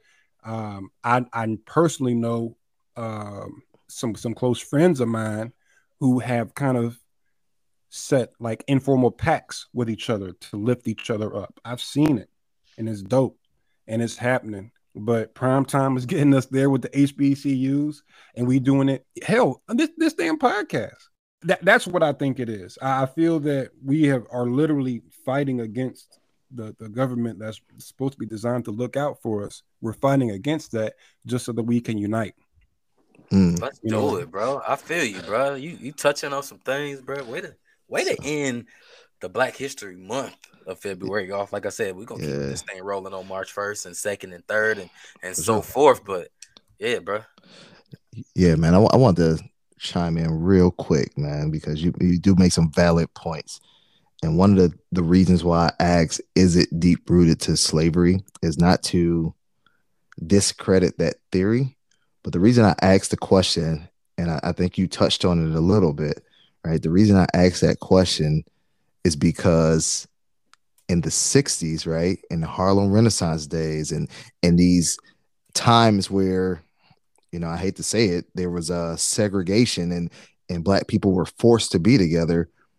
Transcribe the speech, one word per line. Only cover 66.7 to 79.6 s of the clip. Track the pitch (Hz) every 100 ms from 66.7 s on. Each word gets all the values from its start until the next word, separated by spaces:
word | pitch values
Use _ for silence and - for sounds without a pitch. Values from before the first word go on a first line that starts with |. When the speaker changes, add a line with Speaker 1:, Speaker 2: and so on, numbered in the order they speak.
| 80
Speaker 2:
The | 80
reason | 90 107 98
I | 85
asked | 87 90 -
that | 82 -
question | - 92 90 - 76 78 - _ _ _ _ _
is | 92 73
because | 82 - 98 82 80 80 - - - _ _ _ _ _ _ _ -
in | 87
the | 78
sixties, | - - 135 139 - 82 78 85
right, | 80 87 98 -
in | 82
the | 80
Harlem | - 95 98 101
Renaissance | 104 117 - 85 78 73
days | 82 80 78 76
and | 80 73 - - _
in | 87 85
these | 90 87 80 - _ _ _ _ _
times | - 120 117 113 101 -
where, | 98 95 92 92 87 _ _ _ _ _ _ _
you | 85
know, | 82
I | 82
hate | 95 -
to |
say | 80 104 110
it, | 87 - -
there | 90
was | 87 80
a | 87 85 80
segregation | - - 104 98 87 104